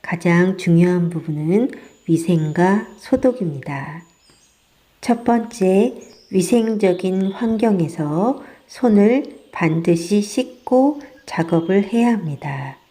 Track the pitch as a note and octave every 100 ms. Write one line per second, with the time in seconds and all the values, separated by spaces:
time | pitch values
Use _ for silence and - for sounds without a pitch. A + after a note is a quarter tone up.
0 | - E3+ F3 E3+ F#3 F#3+ F3+ E3+ F3+ F3+
1 | E3+ E3 D3 D3+ D#3 G3 B3+ - - _
2 | - E3 - E3+ D3+ D3+ F3+ G3+ A3 -
3 | - C4 C4 B3 F3 C#3+ C#3+ C#3 D3 D#3
4 | - _ _ _ _ _ _ _ _ _
5 | - A#3+ A#3+ A#3 A3+ - F#3 F#3+ A#3+ -
6 | - - _ F#3+ F3 A#3+ A3 G#3+ G3 F3+
7 | F#3 F#3+ F#3+ F#3+ A#3 A3 A3+ G3 D#3+ -
8 | D3 D#3 A3 C#4 - - _ - B3 G#3
9 | G3+ C4 - - _ - E3+ E3 E3 E3+
10 | - G#3 G3+ - B3+ - - B3+ C4+ D4
11 | - - - - E3 E3 E3 G3 G3+ A#3
12 | A#3+ A3+ E3 C#3+ D3 C3+ C3+ - _